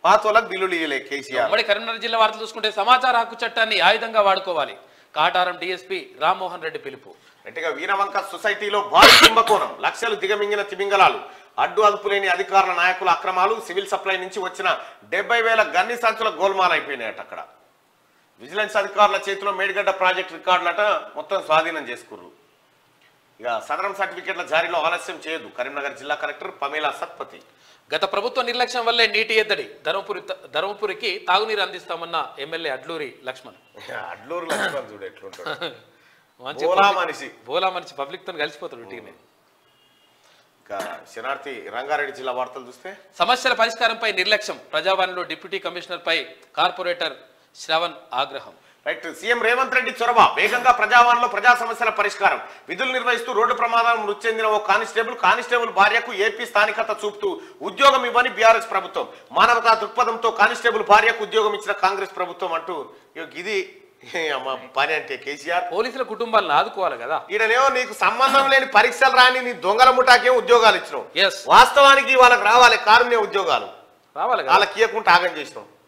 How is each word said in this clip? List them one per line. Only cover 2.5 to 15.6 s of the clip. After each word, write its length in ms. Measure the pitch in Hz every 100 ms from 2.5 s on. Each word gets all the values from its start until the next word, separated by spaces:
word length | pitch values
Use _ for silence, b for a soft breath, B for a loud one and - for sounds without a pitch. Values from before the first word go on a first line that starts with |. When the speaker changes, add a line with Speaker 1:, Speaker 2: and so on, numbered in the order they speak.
| 226 214
Speaker 2:
సమాచార 460 | 208 208 254 254 233
హక్కు 200 | 233 226 226
చట్టాన్ని 320 | 233 226 208
ఆయుధంగా 420 | 170 220 226 220
వాడుకోవాలి. 560 | 196 185 185 165 131 101 - b b 151
కాటారం 420 | 165 185 180 175
డీఎస్పీ 580 | 170 180 - 185 139 -
రామ్మోహన్ 440 | 156 190 185 175
రెడ్డి 160 | 156 151
పిలుపు. 360 | 139 131 98 87 b b -
Speaker 1:
గట్టిగా 220 | 117 160
వీణవంక 500 | 143 170 196 196 202 190
సొసైటీలో 500 | 170 - 196 208 208
భారీ 460 | 196 156 226 - 240
కుంభకోణం. 500 | 220 226 202 151 -
లక్షలు 340 | 151 - 233 202
దిగమింగిన 460 | 185 208 208 208
తిమింగలాలు. 600 | 202 180 202 202 170 117 - B B -
అడ్డు 220 | 143 202
అదుపు 260 | 208 202 202
లేని 200 | 202 196
అధికారుల 460 | 180 190 196 185
నాయకుల 360 | 175 180 180 185
అక్రమాలు. 520 | 170 180 180 190 220 -
సివిల్ 200 | 180 196
సప్లై 300 | 190 190 190
నుంచి 220 | 180 202
వచ్చిన 400 | 185 180 185 151 B B 117
డెబ్బై 320 | 175 202 233
వేల 200 | 226 226